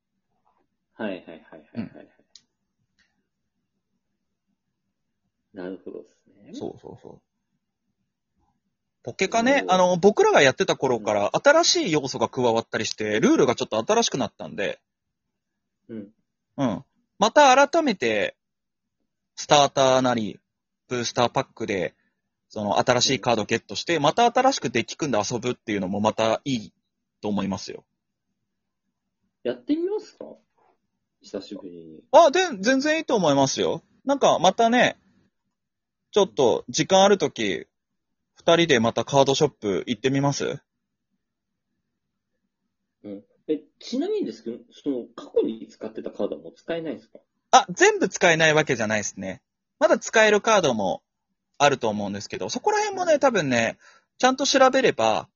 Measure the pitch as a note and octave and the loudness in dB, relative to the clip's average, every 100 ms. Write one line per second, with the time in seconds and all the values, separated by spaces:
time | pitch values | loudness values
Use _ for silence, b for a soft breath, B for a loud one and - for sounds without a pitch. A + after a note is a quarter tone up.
0 | _ _ _ _ _ _ _ _ _ - | _ _ _ _ _ _ _ _ _ -10
1 | A2 F2+ E2+ E2 _ D#2+ _ - G2 - | -10 -10 -14 -20 _ -20 _ -14 -14 -14
2 | - _ _ - _ _ _ _ _ _ | -20 _ _ -20 _ _ _ _ _ _
3 | _ G5 _ _ _ _ _ _ _ _ | _ _ _ _ _ _ _ _ _ _
4 | _ _ _ _ _ _ _ _ _ _ | _ _ _ _ _ _ _ _ _ _
5 | _ _ _ _ _ G#2 F2+ F#2+ - - | _ _ _ _ _ -16 -14 -14 -16 -18
6 | - _ _ _ - A#3+ - G1+ - - | -20 _ _ _ -20 -14 -14 -14 -20 -20
7 | - - _ _ _ _ _ _ _ _ | -20 -20 _ _ _ _ _ _ _ _
8 | _ _ _ _ _ _ _ _ _ _ | _ _ _ _ _ _ _ _ _ _
9 | - - F#3+ A3+ A#3+ C#4 F#3 F#3 F3+ F3+ | -12 -6 -2 0 0 0 2 2 2 4
10 | F#3+ G#3 G#4+ G4 C#3 - F#3+ D#3 C3+ A#2+ | 2 4 4 6 4 2 -4 -2 -2 -2
11 | G#2+ G#2 G2+ D#3+ C#4 D#4 E4+ F4+ C4+ D3+ | -2 -2 0 2 4 4 4 0 0 -2
12 | C3 B2 A2 - B2 A2+ - A#2 G#2+ - | -2 -4 -4 0 0 0 -2 -6 -6 -6
13 | G#2+ G#2+ F#3+ D#4 C#3 A2+ - A2 A2+ A3 | -4 0 2 4 2 0 -2 -4 0 0
14 | A3+ D#3 A2 - E2 - F#2+ - _ _ | 0 -2 -8 -8 -14 -8 -6 -8 _ _
15 | _ _ _ _ _ _ _ _ - A2+ | _ _ _ _ _ _ _ _ -18 -16
16 | G2 _ _ _ _ - C3+ F#2+ - _ | -16 _ _ _ _ -6 -6 -6 -12 _
17 | _ - G#3 D4+ C#4+ B3+ C#4 E4+ D4+ G3 | _ -2 2 6 6 6 4 2 -2 -2
18 | A#2 G#2+ F#2+ - _ _ _ _ _ _ | -2 -2 -4 -6 _ _ _ _ _ _
19 | _ _ _ - - D3+ C#3 - C3 C3 | _ _ _ -10 2 4 4 2 2 4
20 | B2+ A#2+ G#2 - _ _ _ _ - B2+ | 2 -2 -4 -10 _ _ _ _ -10 -8
21 | A#2 - A#2+ - C3 - A2 G2 E2 _ | -6 -2 -2 -2 -6 -8 -6 -4 -6 _
22 | _ _ _ _ _ G#2+ G#2 F#2+ A#2+ B2 | _ _ _ _ _ -8 -4 -2 0 0
23 | A#2+ B2+ B2+ A2+ G2+ A2+ - G2+ - E3 | 0 -2 -2 -2 -2 -6 -6 -12 -4 -2
24 | C#3+ E3 A#3+ B3+ B3+ C4+ - A#2+ G#2+ - | 0 2 0 2 0 0 -4 -4 -6 -6
25 | D3+ G#2+ G2+ B2 B2 A#2 - G2+ F#2 G#2 | -4 -2 -4 -6 -6 -8 -6 -6 -4 -2
26 | G#2+ G#2+ A2 A2 D3 B2+ G#2 _ _ _ | -2 0 -2 -2 -4 -6 -8 _ _ _
27 | _ _ G#2+ G2+ G2 F#2 - - _ _ | _ _ -6 -4 -4 -6 -10 -16 _ _
28 | _ _ _ _ _ _ _ _ _ _ | _ _ _ _ _ _ _ _ _ _
29 | _ _ _ _ A#3+ B3 - D#4 F4+ G#4+ | _ _ _ _ -8 -8 -4 -4 -2 -6
30 | - - - - _ _ _ _ _ _ | -10 -20 -20 -20 _ _ _ _ _ _
31 | _ _ - G2 - - F2+ E2+ E2 D#3+ | _ _ -14 -14 -12 -16 -16 -18 -20 -20
32 | - C#4+ E4 F4 F#4 G#3 G3 C4+ D4 D#4+ | 2 6 6 4 -2 -2 -2 0 0 -2
33 | D#4 B3 E3 C#3 C3+ - E2+ B2+ _ _ | -2 0 2 2 2 0 -4 -4 _ _
34 | - C#4 F#3 C3+ E3 F#3+ A#3 A#3+ E3+ - | -4 0 2 4 2 2 2 2 0 -2
35 | _ _ _ _ _ _ _ _ _ _ | _ _ _ _ _ _ _ _ _ _
36 | _ - F#3+ - B2 D2+ - B2 D3 F#3+ | _ 0 0 2 2 2 -4 -4 2 4
37 | G3 G3+ C#3 - G#2 C#2+ - _ _ _ | 6 4 0 -4 -4 -6 -8 _ _ _
38 | _ _ _ _ - E3+ E3 B2+ A2+ A2 | _ _ _ _ 2 2 4 4 2 -2
39 | A#2 C#3 C3+ C3+ D3 - G#2 F2+ - A#2+ | 0 2 4 2 0 -2 -4 -4 -4 -4
40 | C3 C#3 C#3 C#3 - C#3+ _ _ _ _ | -2 0 -2 -2 -6 -8 _ _ _ _
41 | _ _ _ _ _ _ _ _ _ _ | _ _ _ _ _ _ _ _ _ _
42 | _ _ _ _ _ _ _ _ _ _ | _ _ _ _ _ _ _ _ _ _
43 | G2+ G2+ _ _ - D3+ - _ - B3 | -18 -18 _ _ -8 -8 -8 _ -10 -6
44 | F4 G#4+ C#4 A3 A#2 A#2+ - - - B2+ | -4 -4 -6 -10 -12 -14 -16 -12 -6 -6
45 | A2 - - A#4+ F#4 A2+ G2+ - A2 - | -8 -16 -6 -2 -2 -4 -14 -16 -14 -12
46 | - - G#2 - E2 - - E3 D#3+ A2 | -12 -6 -6 -6 -16 -18 -10 -8 -8 -12
47 | _ - _ _ - B3+ - F3+ G4 G#4 | _ -20 _ _ 2 2 2 2 2 2
48 | G#3 - F#3 D#3+ D#3+ D3+ D3+ A#2+ G#2+ G#2+ | -2 0 2 4 4 2 0 -2 -2 -4
49 | G2+ - F#2+ F2+ _ _ _ - D#4 C#4+ | -6 -10 -12 -12 _ _ _ 0 2 2
50 | - A3+ G#3+ G#3 A3+ G#3+ D#3 A2+ F#2+ - | 0 2 4 4 2 2 2 0 -2 -4
51 | _ _ _ _ _ - C#3+ C3 A2+ G#2 | _ _ _ _ _ 0 2 2 -4 -4
52 | G2+ G2+ - G2 F#2 - - G#4 G#4+ F#4+ | -6 -8 -10 -10 -8 -4 -2 -2 -2 -4
53 | F4+ D4+ C#4 A3 D3 A#2+ A2+ - b b | -2 2 2 0 -2 0 -2 -4 b b
54 | b - B3+ C4 C#4 C#4 C4 C4+ A3+ - | b -2 0 0 0 4 4 4 0 0
55 | A2+ G2 C2+ | 0 0 -6